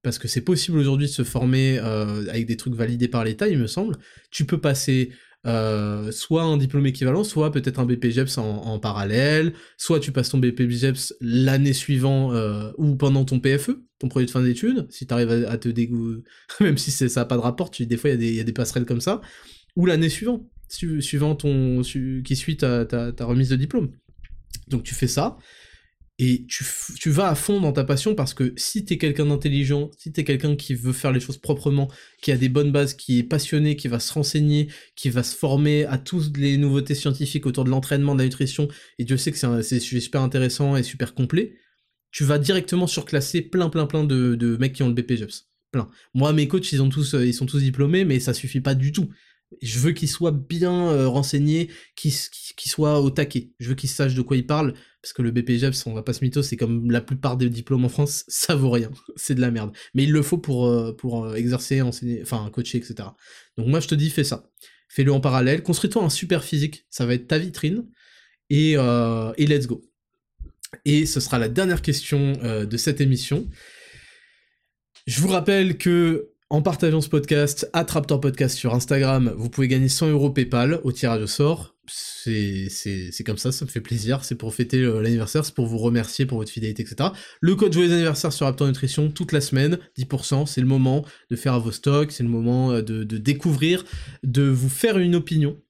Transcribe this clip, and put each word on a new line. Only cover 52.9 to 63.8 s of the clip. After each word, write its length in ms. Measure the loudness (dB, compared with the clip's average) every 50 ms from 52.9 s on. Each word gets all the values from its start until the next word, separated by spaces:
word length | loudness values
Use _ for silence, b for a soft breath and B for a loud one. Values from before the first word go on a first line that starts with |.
| 4 4
au 100 | 2 2
taquet. 420 | 2 0 -2 -2 -2 -6 -6 -6 _ _
Je 100 | -6 -6
veux 60 | -4
qu'ils 160 | -4 -4 -6
sachent 240 | -2 0 0 0 2
de 80 | 0
quoi 160 | 0 0 0 0
ils 80 | 2
parlent, 260 | 0 0 2 2 0 B B B B B B
parce 100 | -18 -14
que 80 | -6 -2
le 100 | -2 0
B 120 | 0 -2
P 160 | 0 0 0 2
G 80 | 2
E 40 | 0
P 60 | -2
S, 100 | -2 -6
on 60 | -6
va 100 | -8 -6
pas 120 | -6 -6 -4
se 100 | -2 -2
mytho, 180 | 0 0 0
c'est 140 | -2 -2 -2
comme 340 | -2 0 0 0 0 2 2
la 120 | 0 0
plupart 340 | 0 -2 -6 -4 -2 -2 0
des 140 | 2 0 0
diplômes 340 | 0 -4 -4 -2 0 2 2
en 60 | 0
France, 340 | 2 0 0 0 -2 -8 -8
<laughs> 40 | -8
ça 260 | -6 -4 -2 0 2
vaut 160 | 2 2 4
rien. 200 | 2 2 0 -2 -8 -16 _ -20 -14
C'est 180 | -10 -4 -2 0
de 80 | 2
la 80 | 2 2
merde. 260 | 0 -2 -4 -6 -8 B B B
Mais 120 | 0 2 2
il 60 | 4
le 120 | 4 2
faut 160 | 2 2 -2 -2
pour, 280 | -2 -2 0 2 2
euh, 280 | 2 2 2 0 -4 -8
pour, 320 | -6 -6 -4 -4 -4 -4
euh, 80 | -4 -4
exercer, 480 | -2 0 0 0 -2 -2 -2 0 0
enseigner, 380 | 0 0 -2 -4 -6 -6 -6 -6
enfin, 280 | -6 -6 -4 -4 -4 -4
coacher, 280 | -6 -6 -6 -4 -4 -6
et 40 |
cetera. 360 | -6 -6 -14 -14 -14 -16 -16 B B B B B B B B -4
Donc 80 | 0
moi, 140 | 2 2 2